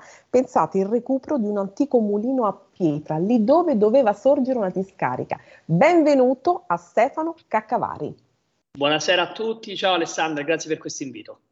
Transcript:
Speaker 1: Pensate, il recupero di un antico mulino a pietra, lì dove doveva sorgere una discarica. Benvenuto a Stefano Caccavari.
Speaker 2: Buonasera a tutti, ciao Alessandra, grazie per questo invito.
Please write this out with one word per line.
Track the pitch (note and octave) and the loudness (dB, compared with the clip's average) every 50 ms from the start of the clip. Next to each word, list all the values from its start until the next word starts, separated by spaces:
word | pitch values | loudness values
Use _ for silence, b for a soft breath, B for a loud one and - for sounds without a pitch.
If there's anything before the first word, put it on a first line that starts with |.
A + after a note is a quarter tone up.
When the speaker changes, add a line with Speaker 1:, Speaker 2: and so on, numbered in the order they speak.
| B B B B B B | B B B B B B
Speaker 1:
Pensate, | - B3 B3+ - - A3+ D#3+ D#3 - F#3+ | 0 0 0 2 0 0 0 0 0 -2
il | F#3+ | -2
recupero | G3 A3+ A#3+ A#3 - C4+ C4+ - - D#4 C4 | 0 -2 -2 -2 -2 -4 -4 -4 -4 -4 -2
di | G3+ G#3 | -2 -2
un | G#3 | -2
antico | G3+ G3 F#3+ - - C#4+ C#4+ - A#3+ | -4 -4 -4 -4 -4 -2 0 2 0
mulino | A3 G#3 G#3 G#3 G#3+ B3+ C4+ B3+ A#3 | 2 0 -2 -2 -2 -2 -2 0 -2
a | G3 F#3 - _ _ _ | -2 -2 -4 _ _ _
pietra, | - F#3+ D#3 C#3+ D3 D3+ - D#3 | -2 0 0 0 -2 -4 -6 -4
lì | D#3 F3+ G#3 B3 A#3 G#3 | -2 0 2 2 2 4
dove | A3+ D4 F4 F4 E4+ C4+ G3+ | 4 4 4 4 2 2 2
doveva | G#3 G#3+ A3 C#4 B3+ G#3 G#3 | 2 4 4 4 4 2 0
sorgere | - - C4+ D4 C#4+ B3 B3+ C4 A#3+ | 0 2 2 2 2 2 -2 -2 -2
una | G3+ F#3 | -2 -4
discarica. | F3+ F#3 F#3+ - _ - D#3+ B2+ B2 - C3 - - - b b b b b | -2 -4 -6 -6 _ -6 -4 -4 -4 -4 -6 -8 -8 -12 b b b b b
Benvenuto | b D#3+ F3 C4+ E4 F4+ E4+ D4 D4+ C#4+ C4 B3+ B3+ C4+ B3+ - F4 F4+ F#4 - | b 2 4 4 4 6 4 4 4 4 4 4 2 2 0 0 -2 -2 -2 -2
a | - F3 | -4 -4
Stefano | E3+ - _ - - A3+ C4+ - D#4 D#4+ E4 E4 _ _ - | -4 -6 _ 0 0 0 0 0 -4 -6 -6 -8 _ _ -6
Caccavari. | - A3 G#3+ - B3+ G#3 C3 - - - D3 - - _ _ _ _ _ _ _ _ _ _ _ - | -4 -4 -4 -2 -4 -4 -4 -4 -8 -8 -10 -10 -12 _ _ _ _ _ _ _ _ _ _ _ -8
Speaker 2:
Buonasera | C3+ C#3 D3 D3+ D#3 D#3 F#3+ F3+ F3+ - | -2 -2 0 0 0 0 0 0 0 0
a | - - | -2 -4
tutti, | - A3 A3+ A3 A3+ - G#3 F#3+ | -6 -6 -6 -6 -8 -10 -14 -8
ciao | - G#3 F#3+ F3+ | -4 -2 0 0
Alessandra, | E3+ E3 E3 - - E3 D#3+ D#3 D3 C#3+ | 0 -2 -4 -4 -4 -4 -4 -4 -4 -4
grazie | D#3+ D#3+ D#3 - D#3 | -2 -2 -4 -2 -6
per | D#3 D#3 | -8 -6
questo | - D3+ - - C#3+ | -8 -12 -12 -12 -12
invito. | C3 A#2+ A2 A2 - - _ _ _ | -12 -12 -14 -18 -20 -20 _ _ _